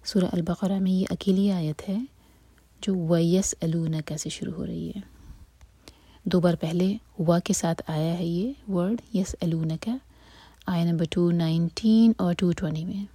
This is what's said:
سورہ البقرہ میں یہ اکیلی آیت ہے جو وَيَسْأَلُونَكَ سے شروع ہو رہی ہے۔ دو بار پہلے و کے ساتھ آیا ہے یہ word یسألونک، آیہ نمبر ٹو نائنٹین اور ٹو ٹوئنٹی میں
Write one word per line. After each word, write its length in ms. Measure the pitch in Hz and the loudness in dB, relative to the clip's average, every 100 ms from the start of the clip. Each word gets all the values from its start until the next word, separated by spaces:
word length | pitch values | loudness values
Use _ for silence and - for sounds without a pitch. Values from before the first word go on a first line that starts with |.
| - | 0
سورہ 180 | 202 180 | 0 0
البقرہ 480 | 175 165 175 190 196 | -2 -2 -2 -2 0
میں 120 | 190 | 0
یہ 140 | 185 - | 0 0
اکیلی 420 | 190 196 185 202 | -2 0 2 2
آیت 380 | 185 156 156 - | 0 -2 -6 -6
ہے 80 | 196 269 _ _ _ _ _ _ _ | -6 -6 _ _ _ _ _ _ _
جو 160 | - 185 | -2 -2
وَيَسْأَلُونَكَ 1200 | 165 170 170 185 196 - 165 165 165 156 151 151 | 2 4 4 4 2 -2 -2 0 -2 -4 -4 -8
سے 120 | - | -8
شروع 240 | - - | -8 -8
ہو 120 | 160 - | -6 -8
رہی 240 | 165 170 | -6 -8
ہے۔ 100 | 202 - - - - - _ - _ - _ _ - | -10 -14 -20 -20 -20 -20 _ -20 _ -20 _ _ -8
دو 160 | - 185 | 0 4
بار 140 | 175 | 4
پہلے 440 | 170 160 170 185 214 _ - | 2 -2 0 0 -2 _ -2
و 200 | 165 170 | 2 2
کے 140 | - | 2
ساتھ 280 | 190 170 170 - | -2 0 -4 -4
آیا 320 | 156 160 170 | -2 -2 -2
ہے 60 | 170 | -2
یہ 460 | 170 226 277 214 | -2 -4 -8 -4
word 440 | 185 180 233 - - | -2 0 -4 -4 -4
یسألونک، 760 | 190 - 175 165 160 160 220 262 - - - - - - - | -4 -4 -2 -2 -2 -4 -4 -6 -8 -20 -20 -20 -20 -12 -4
آیہ 240 | 175 170 | 0 2
نمبر 140 | 165 160 | 2 0
ٹو 220 | 180 175 | 2 2
نائنٹین 800 | 170 160 165 170 - 220 220 226 220 | 2 2 2 0 0 4 8 6 6
اور 160 | 180 170 | 0 2
ٹو 140 | 180 | 0
ٹوئنٹی 340 | 170 160 156 175 | 0 -2 -4 -6
میں 200 | 196 202 | -6 -8